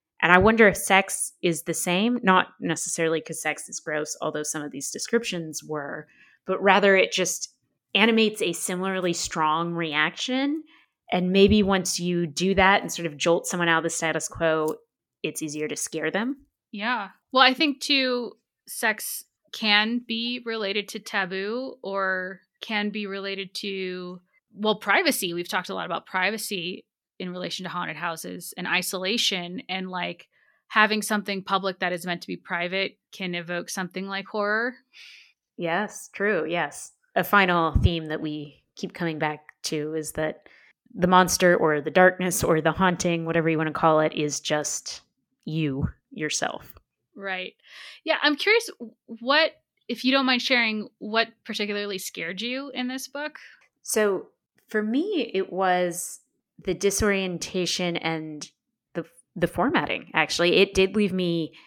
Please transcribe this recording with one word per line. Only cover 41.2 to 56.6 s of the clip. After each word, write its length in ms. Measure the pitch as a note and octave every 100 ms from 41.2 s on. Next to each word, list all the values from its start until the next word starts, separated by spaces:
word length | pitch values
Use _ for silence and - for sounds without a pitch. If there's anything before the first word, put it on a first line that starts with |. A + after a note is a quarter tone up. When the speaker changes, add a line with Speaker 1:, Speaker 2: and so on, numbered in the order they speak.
| F3 - F3+ F3
Speaker 1:
or 240 | D#3+ D3+
the 100 | D3+
darkness 540 | F#3 F#3 F3+ F#3 F3
or 160 | D#3+ D#3+
the 140 | D#3+
haunting, 500 | D#3 F#3 F3 F3 E3+
whatever 240 | E3 E3 D#3+
you 100 | D#3+
wanna 140 | D#3
call 300 | D3+ E3 D#3
it, 100 | D#3
is 300 | - D3 D3
just 580 | - D3+ D3 - - - - _ _ _ -
you, 420 | D#3 D3+ C3+ C#3+ - _
yourself. 640 | C4+ D3+ - - - - - _ _ _ -
Speaker 2:
Right. 380 | G3 F#3 F#3 - _ - - -
Yeah, 140 | D#4 D#4
I'm 140 | D4 C#4+
curious 340 | G4+ A4+ A#4 -
w-, 140 | A3+ - - A3+
what, 320 | A#3+ D4 D#4+ - _ _ -
if 160 | A#3
you 80 | B3+
don't 140 | C4+ C4
mind 160 | B3
sharing, 480 | - B3 A3+ G#3+ G3+ _
what 320 | G#3+ A3 A3+ _ -
particularly 540 | G#3+ G#3 G#3 G#3 F#3+
scared 420 | - - E3 F#3+
you 280 | A#3 C4 C#4
in 160 | - B3
this 180 | C4 -
book? 320 | C#4+ D4+ D4+ - - _ _
Speaker 1:
So 460 | - A3 G#3 F#3 - _ _ _ _
for 160 | G#3+
me, 480 | G#3+ B3+ G4 F#4 -
it 200 | F#3+ F#3
was 640 | F3 F#3+ F3+ F3+ E3+ - - _ _ _ -